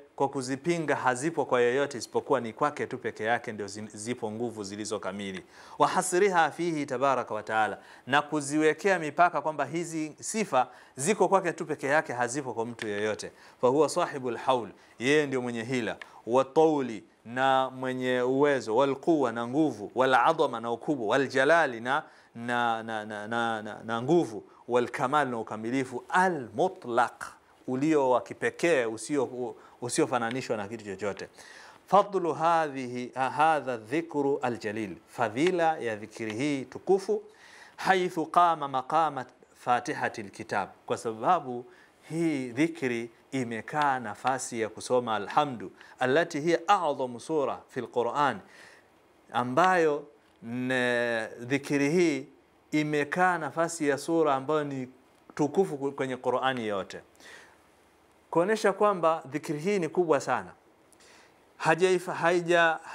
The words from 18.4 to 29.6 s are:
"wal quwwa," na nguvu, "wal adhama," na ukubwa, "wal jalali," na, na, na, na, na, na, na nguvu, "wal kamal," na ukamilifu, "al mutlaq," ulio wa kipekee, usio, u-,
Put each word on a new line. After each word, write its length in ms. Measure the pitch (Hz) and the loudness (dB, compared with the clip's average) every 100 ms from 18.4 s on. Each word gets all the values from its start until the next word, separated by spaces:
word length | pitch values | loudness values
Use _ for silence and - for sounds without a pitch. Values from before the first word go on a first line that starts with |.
| 147 135 110 110 | 4 2 2 2
"wal 180 | 139 | 2
quwwa," 380 | 135 - 156 123 | 2 2 2 2
na 140 | 113 120 | -2 -2
nguvu, 440 | 139 151 107 98 | 0 0 -2 -6
"wal 200 | 113 131 | 0 4
adhama," 460 | 127 135 160 143 117 | 6 4 2 0 0
na 100 | 117 | -4
ukubwa, 340 | 117 - 143 104 | -4 -2 -2 0
"wal 220 | 131 127 | 0 2
jalali," 520 | 131 135 165 147 113 | 2 4 4 2 -2
na, 220 | 120 147 - - _ | -4 -4 -4 -18 _
na, 480 | 117 117 120 120 113 | -12 -4 0 0 -2
na, 220 | 110 110 | -4 -8
na, 220 | 107 107 107 | -8 -10 -4
na, 340 | 117 117 110 | -2 -2 -2
na, 160 | 107 104 | -8 -12
na 180 | 113 117 | -6 -4
nguvu, 420 | 127 170 131 104 - - - | 2 2 2 -6 -14 -20 0
"wal 200 | 120 117 | 0 2
kamal," 400 | - 127 147 135 | -2 2 2 2
na 100 | 117 | -2
ukamilifu, 680 | 110 107 113 135 127 120 - | -8 -6 -2 -2 -2 -8 -2
"al 400 | 175 190 160 110 | 2 2 0 -6
mutlaq," 680 | 107 185 185 120 120 117 - - - _ _ - | -2 -2 -2 -2 0 0 -2 -16 -16 _ _ -6
ulio 420 | 127 151 151 131 | -2 2 4 4
wa 100 | 120 | 2
kipekee, 640 | - 120 120 - 170 147 | 0 -4 -4 0 2 2
usio, 400 | 113 110 - 143 | 0 -4 -4 -2
u-, 320 | 123 123 120 - | -2 -4 -8 -10